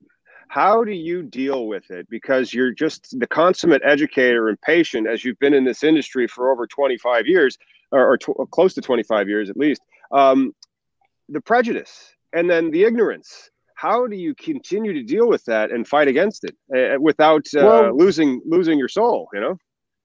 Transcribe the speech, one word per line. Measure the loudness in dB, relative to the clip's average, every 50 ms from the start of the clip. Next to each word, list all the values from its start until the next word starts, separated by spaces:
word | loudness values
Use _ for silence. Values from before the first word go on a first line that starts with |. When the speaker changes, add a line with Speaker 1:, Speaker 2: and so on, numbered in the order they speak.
| _ _ _ _ _ _ _ -20 _ -10
Speaker 1:
how | -4 0 2 2 2 2 0
do | -2 -6
you | -8 -8 -8 -8 -8 -10
deal | -10 -10 -8 -6 -4 -4 -4 -6
with | -6 -8 -10 -12 -14
it? | -16 -16 -14 -14
Because | -14 -10 -4 -2 0 0 0 -2 -2
you're | -2 -2 -2
just | -2 -4 -4 -6 -6 -8 _ -12 -8 -6
the | -6
consummate | -4 0 2 2 2 2 2 2 2 2 2 4
educator | 2 2 2 0 -2 0 2 2 2 2 2 0 0
and | -2 -4
patient, | -2 0 2 2 2 0 -2 -4 -4 -4
as | -4 -4 -6
you've | -8 -6 0
been | 0 2 4
in | 4 2
this | 2 -2 0 0
industry | 2 2 2 0 -2 -4 -4 -4 -4
for | -4 -2 0 0 0
over | 0 -4
twenty-five | -8 -4 -2 -2 -2 -2 -2 -2 0 0 0 2
years, | 2 2 4 4 2 0 -2 _ _ _ _ _ -2
or, | 2 4 4 4 4
or | 2
tw-, | 0 -6 -6 -6 -6 -6
close | 0 2 2 2 0
to | -4 -6
twenty-five | -4 -2 -2 -2 -2 0 -2 0 0
years | -2 -4 -4 -4
at | -4
least. | -2 0 -2 -2 -2 _ _ _ _ _ -4 0
Um, | 2 4 4 4 2 0 -2 -4 _ -20 _ _ _ _ _ _ _ _ _ _ _ _ -10
the | -10 -8
prejudice | -4 0 0 0 0 0 -4 -6 -8 -12 -20 -20 -20 _ _ _ _ _ -6
and | -4 -2 0
then | 0 0 0 -2
the | 0 2 2
ignorance. | 2 2 0 -2 -2 -2 -6 _ -20 -20 -20 -20 _ _ _ _ _ _
How | -8 -4 -2 -2 -2 -2
do | -4 -6
you | -8 -8 -8 -10
continue | _ -10 -10 -10 -10 -8 -6 -6 -6 -4 -4 -6
to | -6 -6
deal | -4 -2 0 0
with | 0 0 -2 -2
that | -2 -2 -2 -2 -2
and | -4 -6 -6 -2
fight | 0 2 2 2
against | 2 0 0 -2 -4 -8 -12
it, | -14 -14 _ _ -6 -2
uh, | -2 0 0 0 0
without, | 0 0 2 4 4 4 4 2 0 -2 0
uh, | 2 4
Speaker 2:
Well | 6 6 6 4 4 4
Speaker 1:
losing, | 2 2 2 4 2 0 0 0 -2 -4
losing | -2 0 0 2 2 0 0
your | 0 -2
soul, | -2 0 0 0 0 -2 -6 -8 -8
you | -6
know? | -4 -4 -6 -8 _ _ _ _ _ _ _ _